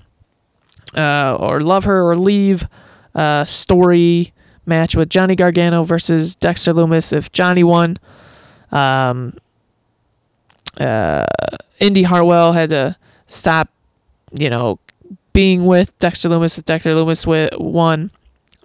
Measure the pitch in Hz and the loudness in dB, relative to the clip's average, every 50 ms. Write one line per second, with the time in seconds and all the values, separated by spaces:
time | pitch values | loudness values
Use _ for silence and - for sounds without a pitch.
0 | - _ _ _ _ _ _ _ _ _ _ _ _ _ _ _ _ - - 156 | -8 _ _ _ _ _ _ _ _ _ _ _ _ _ _ _ _ -10 -6 -4
1 | 156 147 143 147 139 135 123 - - - - 143 151 165 190 196 - 202 196 185 | -2 0 0 0 0 -2 -2 -2 -2 -2 -2 -2 0 0 0 0 0 0 0 2
2 | 175 170 170 175 185 202 208 202 196 196 190 170 - - - - - - _ _ | 2 0 0 0 0 0 0 0 0 0 0 -2 -4 -10 -14 -18 -20 -20 _ _
3 | _ _ - 160 156 151 147 143 143 - - - - - 190 180 180 180 175 175 | _ _ -6 -4 -2 0 0 -2 -2 -2 -4 -4 -2 0 2 4 4 4 4 4
4 | 170 170 170 170 175 - _ _ _ _ _ _ _ 165 165 160 165 165 - 165 | 2 2 2 0 -2 -4 _ _ _ _ _ _ _ -2 -2 0 0 0 -2 -2
5 | 160 170 - 185 185 185 190 180 180 175 165 175 170 175 170 170 160 175 170 165 | -2 0 0 0 2 2 2 2 2 2 2 2 0 2 0 0 0 0 -2 -2
6 | - - 165 160 160 175 - - - 170 175 - - 175 160 170 165 160 165 160 | 0 0 0 0 -2 -2 -4 -4 -2 -2 -2 -2 -2 0 2 2 2 2 2 0
7 | 156 - 160 151 147 - - - 180 180 180 180 175 170 170 170 170 165 180 - | 0 -2 -2 -4 -4 -4 -2 0 0 2 2 4 4 4 4 2 2 0 -4 -8
8 | _ _ - - - - - - _ _ _ _ _ _ - 143 139 135 135 135 | _ _ -20 -20 -20 -20 -20 -20 _ _ _ _ _ _ -2 -2 0 0 0 0
9 | 131 127 123 127 123 113 - - - _ _ _ _ _ _ _ _ _ _ _ | -2 -2 -4 -6 -8 -12 -14 -16 -20 _ _ _ _ _ _ _ _ _ _ _
10 | _ _ _ _ _ _ _ _ _ _ _ _ _ - - - 135 127 113 110 | _ _ _ _ _ _ _ _ _ _ _ _ _ -14 -8 -6 -4 -4 -2 -2
11 | 92 80 76 67 50 - - 50 - - - - - _ _ - 202 202 196 196 | -2 -2 -2 -2 -2 -4 -4 -4 -6 -8 -8 -12 -16 _ _ -2 0 2 4 4
12 | 180 175 180 175 170 175 175 170 170 165 170 165 160 156 156 139 131 160 185 - | 2 4 4 4 4 4 4 4 4 4 2 0 0 0 -2 -2 -2 -4 -6 -10
13 | _ _ _ _ _ - - - - 175 160 160 156 - _ _ _ _ _ _ | _ _ _ _ _ -10 -8 -4 -2 0 0 0 0 -4 _ _ _ _ _ _
14 | _ _ _ _ _ _ - 139 151 135 120 117 120 110 92 - _ - - _ | _ _ _ _ _ _ -8 -4 -4 -2 -2 -2 -2 -2 -4 -6 _ -18 -20 _
15 | - - 196 - _ _ - 196 190 190 185 175 175 185 180 175 190 - _ - | -20 -20 -20 -20 _ _ 0 2 2 2 2 2 2 4 4 4 2 0 _ -4
16 | 185 175 - - - 165 170 165 165 165 - 160 - - 160 160 - 165 156 160 | -4 -4 -2 -2 -2 -2 0 0 0 -2 -4 -6 -4 -4 -4 -2 -2 0 0 0
17 | 160 165 160 - - 175 160 156 156 - - - 160 165 160 170 165 165 160 156 | 0 0 -2 -2 -2 -2 0 0 -2 -2 -4 -6 -8 -4 -2 0 0 0 0 -2
18 | 170 202 - _ _ _ _ _ _ _ - _ | -4 -8 -12 _ _ _ _ _ _ _ -20 _